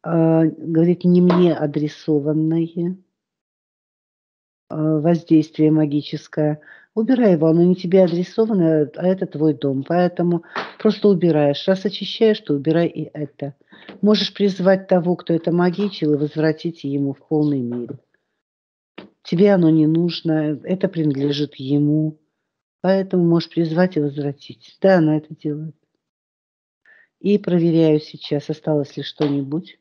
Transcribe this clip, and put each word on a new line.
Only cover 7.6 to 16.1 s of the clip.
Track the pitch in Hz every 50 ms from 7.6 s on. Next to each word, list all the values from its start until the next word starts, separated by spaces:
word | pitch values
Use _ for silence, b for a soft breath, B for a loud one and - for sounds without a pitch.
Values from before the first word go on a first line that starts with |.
| 170
не | 180 185
тебе | 185 185 175 190 190 185
адресовано, | 170 165 170 180 - - - 226 220 226 190 165 160 160 151 147 135 -
а | - 175
это | 180 190 190 196
твой | - - 143 156 156 147
дом, | 143 - 139 135 135 139
поэтому | - 170 175 180 175 175 - 170 175 175 165 B B B B B B B -
просто | - 220 196 - - 208
убираешь. | 196 165 180 170 156 151 147 143 143 - -
Раз | - 190 190 -
очищаешь, | 208 196 - 202 - - - 226 220 214 214
то | - - 147
убирай | 143 135 160 156 170 170
и | 160 - - 156 - _
это. | 151 147 - _ - 143 139 139 _ B B B B B B B B
Можешь | - 208 214 202 208 - -
призвать | - 202 202 185 - 175 190 190 190 190
того, | - 190 180 160 175 180
кто | 170 - - 170
это | 160 165 180
магичил, | 165 175 175 180 175 190 208 202 190 - 165 151